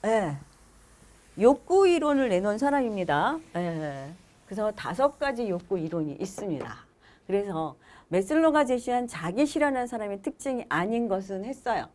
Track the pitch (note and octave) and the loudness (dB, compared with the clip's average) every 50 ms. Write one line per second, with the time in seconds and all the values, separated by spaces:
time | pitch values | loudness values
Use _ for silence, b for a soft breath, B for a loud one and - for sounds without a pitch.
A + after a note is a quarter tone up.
0 | - G#3 A3 A3 G3 D#3+ C#3+ C#3 - - - - - - - - - - - _ | 0 2 2 2 2 0 -4 -6 -10 -18 -20 -20 -20 -20 -20 -20 -20 -20 -20 _
1 | - - - - - - - - G3 A#3+ C#4 - - - F4 F#4+ G4 F#4 F4 E4 | -20 -20 -20 -20 -20 -18 -4 4 6 6 6 6 2 2 4 6 6 6 6 4
2 | D4+ D4+ C#4+ C#4 C4+ A#3+ F#3+ F3+ F#3+ G#3 G#3 A3 C4+ C#4+ C#4 C#4+ C4 A3+ G#3+ G3 | 4 2 2 2 2 2 2 2 2 0 0 0 0 2 2 2 0 0 -2 -2
3 | F3+ E3 D3 D3 E3+ A#3+ D4+ D#4+ D#4+ - - F3 F3 F3 E3 D#3+ D#3 D3 C#3 C#3 | -2 0 2 2 2 2 0 -2 -8 -8 -6 -4 -4 -2 -4 -4 -6 -6 -8 -10
4 | C3+ D3 E3+ F#3 - - _ _ _ - - G#3+ G#3+ G#3+ G#3+ G#3+ - - F#3+ G#3+ | -12 -14 -16 -18 -20 -20 _ _ _ -10 -6 -2 -2 -2 -4 -4 -8 -8 0 2
5 | C4+ C#4+ C#4+ - D4 C#4 C4 A#3 A#3+ G#3 F3+ F3 F3 - G3 F3+ D#3+ D#3+ E3+ E3+ | 2 2 2 0 -4 -4 -2 -2 -2 -2 -2 -4 -4 -4 -4 -2 -2 -2 -2 -2
6 | D#3 D3+ C#3+ - - F#3+ - - - G4+ D#3+ C3 - - - - - _ _ b | -2 -4 -4 -6 -8 -8 -6 -8 -6 -6 -4 -6 -6 -10 -12 -16 -18 _ _ b
7 | b b b b _ - F#3 G3+ G3+ G3+ F3+ D#3+ D#3+ D3+ A#2+ B B B B B | b b b b _ -2 -2 -2 -2 -2 -4 -4 -4 -6 -8 B B B B B
8 | B B D#3+ F#3 G3 F#3+ D4+ D#4+ D#4+ D#4+ D4 D4+ D4 A#3+ C4 B3 A#3+ - B3 B3 | B B 0 0 0 2 2 4 4 4 4 4 2 2 0 -2 0 -2 -2 -2
9 | B3 A#3+ - D#3 D#3+ E3+ F3+ A3+ D4+ D4 - D#4+ D4+ C#4+ C4+ B3+ B3 A#3+ - A3+ | -2 -4 -8 -6 -6 -4 0 0 0 2 2 0 0 2 0 -2 -4 -4 -6 -6
10 | G#3+ G#3 G3+ G3+ G3+ - C4+ _ - C#4 C4 B3 - - C#3 D#3 F3 G#3 A3+ A#3 | -6 -6 -6 -6 -6 -8 -8 _ -6 -6 -4 -4 -4 -4 -2 -2 0 0 0 -2
11 | A#3 A3+ G3 F#3+ F#3+ F#3+ G3 F#3+ G3 A#3+ C4+ C4+ - B3 A3+ F3 A#2 - _ | 0 0 -2 -2 -2 -6 -8 -8 -6 -8 -10 -8 -4 -2 -2 -2 -4 -6 _